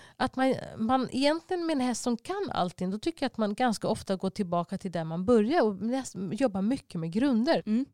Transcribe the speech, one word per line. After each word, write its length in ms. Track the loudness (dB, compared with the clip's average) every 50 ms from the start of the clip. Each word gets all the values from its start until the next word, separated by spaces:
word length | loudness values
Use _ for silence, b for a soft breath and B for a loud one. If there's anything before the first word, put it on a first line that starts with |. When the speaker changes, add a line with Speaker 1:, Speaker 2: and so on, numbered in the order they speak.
| B B B
Speaker 1:
Att 200 | B -2 -2 0
man, 180 | 2 2 2 2 0 -4 -10 -6
man 320 | -4 0 0 2 2 0 0 0
egentligen 540 | 2 2 2 2 2 -2 -4 -4 -2 0
med 80 | 0 0
en 60 | 0
häst 220 | 0 0 -2 -2 0
som 140 | -2 -2
kan 340 | -2 _ -6 -4 -4 -4 -4 0
allting, 380 | 0 -2 -2 -2 -4 -4 -4
då 80 | -4 -2
tycker 240 | -4 -4 -4 -2 -4
jag 60 | -4
att 60 | -2
man 180 | -2 -2 -2 0
ganska 340 | 2 2 0 2 0 0 -2
ofta 280 | -2 -2 -2 -4 -4
går 140 | -2 -2 -4
tillbaka 480 | -2 -2 -4 -2 0 -2 -2 -2 -6 -8
till 140 | -8 -6 -4
där 120 | -4 -4
man 200 | -4 -4 -2 2
börjar 380 | 4 6 6 6 4 4 4 4
och 120 | 2 2 -2 -4
näst-, 340 | -2 -2 -2 -4 -6 -8 -8 -6 -6 -2 0
jobbar 220 | 0 0 0 0 0
mycket 380 | 0 0 -2 -4 _ -8 -6
med 120 | -6 -2 0
grunder. 500 | 0 2 4 4 2 2 2 2 0 2
Speaker 2:
Mm. 200 | 0 0 0 0 -2